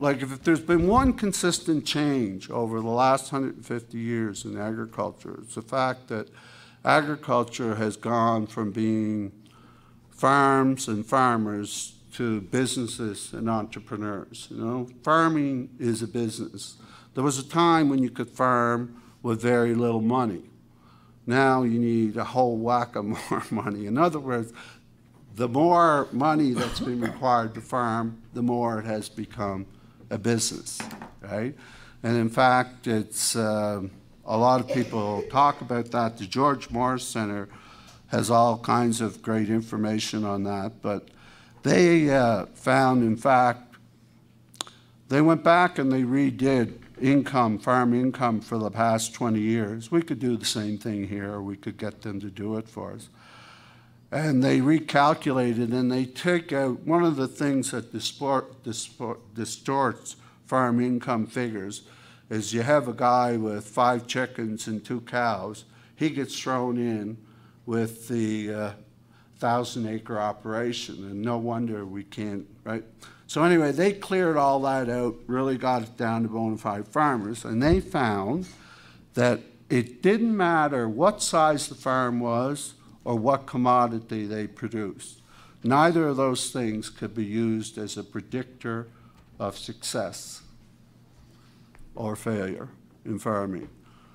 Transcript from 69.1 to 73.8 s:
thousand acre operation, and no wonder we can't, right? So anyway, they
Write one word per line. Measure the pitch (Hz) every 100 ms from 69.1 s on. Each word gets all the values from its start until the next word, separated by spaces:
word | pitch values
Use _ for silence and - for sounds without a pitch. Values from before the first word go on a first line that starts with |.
| _ _ -
thousand | 127 120 120 127 110
acre | 110 113 113
operation, | 104 104 110 110 120 120 - -
and | 98 98
no | 110 120
wonder | 117 117 117 107 98
we | 98
can't, | 101 - 107 101 - -
right? | - 110 - - - - -
So | -
anyway, | 165 175 147
they | 139